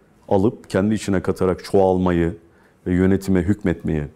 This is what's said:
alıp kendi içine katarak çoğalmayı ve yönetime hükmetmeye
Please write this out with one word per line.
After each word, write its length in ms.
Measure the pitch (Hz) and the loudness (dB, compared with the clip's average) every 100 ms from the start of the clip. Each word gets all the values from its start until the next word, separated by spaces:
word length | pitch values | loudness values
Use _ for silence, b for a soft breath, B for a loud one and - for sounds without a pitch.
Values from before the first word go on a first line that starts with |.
| _ _ - | _ _ -2
alıp 420 | 101 104 - - | 0 2 -2 -4
kendi 240 | 98 101 | -2 0
içine 280 | 107 - 92 | -2 -2 -2
katarak 420 | 87 92 92 87 | -2 -2 -2 -2
çoğalmayı 720 | - 98 95 92 92 87 85 107 - b b b 92 | 0 2 4 2 2 2 0 -4 -16 b b b -2
ve 80 | |
yönetime 480 | 90 95 95 95 92 | 0 2 0 0 0
hükmetmeye 680 | 87 101 92 82 85 78 73 | 0 -2 -2 -4 -4 -4 -4